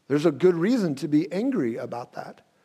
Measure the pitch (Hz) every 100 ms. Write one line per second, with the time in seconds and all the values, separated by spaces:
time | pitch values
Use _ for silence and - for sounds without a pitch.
0 | - 143 165 135 180 170 185 254 180 135
1 | 165 151 170 180 254 240 120 120 120 120
2 | 123 - - - _ _